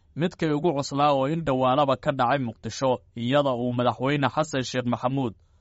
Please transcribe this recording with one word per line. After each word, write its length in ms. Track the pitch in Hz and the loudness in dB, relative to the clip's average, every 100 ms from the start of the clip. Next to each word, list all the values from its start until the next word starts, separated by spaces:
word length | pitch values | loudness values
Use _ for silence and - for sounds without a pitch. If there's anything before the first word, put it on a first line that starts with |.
| _ - | _ -4
midkii 360 | 175 - 160 | -4 -2 -2
ugu 180 | 147 175 | 0 0
cuslaa 380 | 139 135 143 147 | 0 -2 0 2
oo 120 | 139 135 | 2 0
in 140 | 165 | -2
dhowaanaba 520 | 151 131 127 131 143 131 | -2 0 2 4 2 2
ka 140 | - | 0
dhacay 280 | 139 120 139 | 0 2 2
Muqdisho, 520 | 123 - 113 - 131 123 - | -2 -6 -10 -4 0 -2 -4
iyada 380 | - 117 139 139 | -6 0 2 2
uu 180 | 123 123 | 0 -2
Madaxweyne 540 | 123 120 113 127 147 135 | 0 0 0 0 0 0
Xasan 340 | - 156 135 | 0 -2 -4
Sheekh 220 | 123 127 123 | -4 -4 -2
Maxamuud 480 | 117 127 139 127 - _ _ | -2 -2 -2 -4 -6 _ _